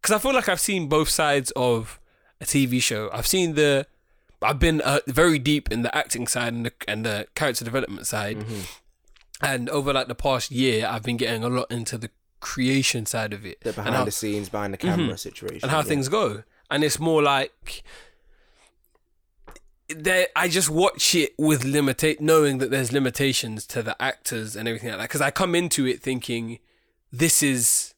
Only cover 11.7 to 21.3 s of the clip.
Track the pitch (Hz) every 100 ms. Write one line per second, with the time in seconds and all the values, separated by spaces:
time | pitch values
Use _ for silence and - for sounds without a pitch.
11.7 | 120 113 117 117 _ _ _ - - 127
12.7 | 135 131 120 107 117 107 101 104 - 117
13.7 | 113 107 127 120 - 110 104 101 - 101
14.7 | 98 180 175 143 95 - - 101 110 135
15.7 | 156 143 147 131 202 165 104 - _ _
16.7 | 143 151 - 165 156 147 139 135 _ -
17.7 | - - - - _ _ _ _ _ _
18.7 | _ _ _ _ _ _ _ - - _
19.7 | _ - 156 160 185 185 156 180 170 165
20.7 | 156 190 - - 175 143